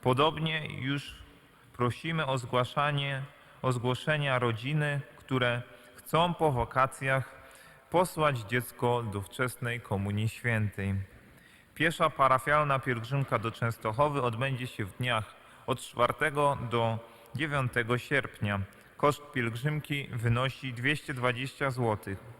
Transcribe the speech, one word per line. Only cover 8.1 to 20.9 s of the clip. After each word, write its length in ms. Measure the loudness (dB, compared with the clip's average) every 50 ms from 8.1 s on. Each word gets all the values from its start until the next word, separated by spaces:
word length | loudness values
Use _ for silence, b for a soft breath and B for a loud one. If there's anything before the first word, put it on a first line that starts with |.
| 2 2 2 2 2 0
dziecko 640 | -4 0 0 0 0 -2 -6 0 2 2 2 2 0
do 180 | -2 -4 -4
wczesnej 600 | -6 -6 -4 -2 -2 -2 -2 -4 -6 -6 -6 -6
Komunii 480 | -4 -4 -2 -2 0 0 0 0 0 -2
Świętej. 680 | -2 -2 -2 0 2 2 0 0 -2 -2 -2 -2 -2 -2 -4 -8 -12 -20 -20 -20 B B B B B B B B _
Piesza 340 | 0 0 0 2 2 2 0
parafialna 680 | 4 4 6 6 6 4 4 4 4 4 4 4 2 0
pielgrzymka 600 | 2 0 -2 -2 -2 -2 0 0 0 2 0 0
do 120 | 0 -2
Częstochowy 680 | -4 -2 -2 -2 -2 -2 -4 -4 2 2 2 2 2 0
odbędzie 460 | 0 0 0 0 -2 -2 -2 -4 -6 -8
się 180 | -6 -6 -6
w 120 | -6 -6 -6
dniach 380 | -2 0 0 0 -2 -4 -14 -20 B B B B B -4
od 120 | -4 -4
czwartego 800 | -4 -12 0 2 2 2 4 2 0 0 2 2 2 2 2 0 -4 -2
do 280 | 0 2 2 2 0 -2 -6 B B B B B -6
dziewiątego 600 | -4 -4 -2 0 0 -2 0 0 0 0 2 0 -2
sierpnia. 640 | 0 0 0 0 0 -2 -8 -4 -2 -2 0 -2 -4 -6 B B B B B 2
Koszt 340 | 2 2 2 2 -6 -8
pielgrzymki 760 | -4 -2 -2 -2 -2 -2 -4 -2 -2 -4 -4 -4 -6 -6 -4 -6
wynosi 640 | -6 -2 0 2 2 2 0 -2 -4 -6 -8 -8 -8
dwieście 400 | -2 0 0